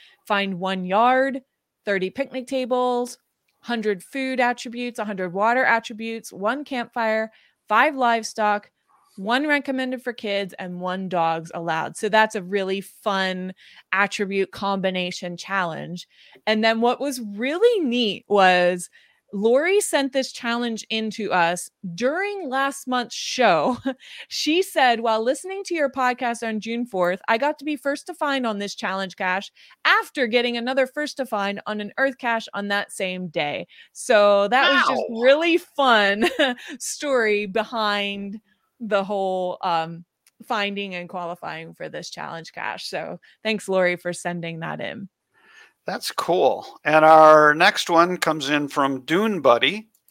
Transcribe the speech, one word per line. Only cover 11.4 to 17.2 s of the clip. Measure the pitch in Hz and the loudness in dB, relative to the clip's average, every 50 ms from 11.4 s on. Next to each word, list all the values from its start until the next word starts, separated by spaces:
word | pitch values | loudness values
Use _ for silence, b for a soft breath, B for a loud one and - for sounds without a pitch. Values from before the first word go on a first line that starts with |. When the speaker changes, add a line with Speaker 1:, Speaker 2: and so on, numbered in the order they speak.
| 160 165 - | -4 -8 -10
Speaker 1:
allowed. | 175 170 170 160 160 156 - 165 | -8 -4 -4 -2 -2 -4 -6 -6
So | - - 214 | -6 -4 2
that's | 190 214 220 214 - | 4 4 4 4 2
a | 214 180 | -4 -6
really | 180 196 202 190 190 196 196 | -4 -4 -2 -2 -2 -4 -4
fun | 190 - - - - 220 196 196 190 185 185 185 185 185 185 b b b b b b _ - | -6 -10 -16 -10 -6 -4 -2 -2 -2 -2 -4 -6 -8 -10 -12 b b b b b b _ 0
attribute | 190 202 196 - - 208 190 196 196 190 - | 0 0 0 0 -4 -4 -2 -2 -2 -2 -2
combination | - - 208 196 196 196 185 190 185 185 180 180 175 - - 180 175 170 | -4 -6 -4 -2 -2 0 0 -2 -2 -2 -4 -4 -6 -8 -8 -10 -10 -10
challenge. | - - 190 196 185 170 160 143 147 151 170 175 - b b b b b b b _ - | -8 -4 -4 -2 -2 -2 -4 -6 -8 -10 -10 -12 -14 b b b b b b b _ -2
And | 220 214 220 | 0 2 2
then | 226 226 226 | 2 2 2
what | 233 240 247 - | 2 2 2 0
was | 254 285 269 247 | -2 -4 -4 -6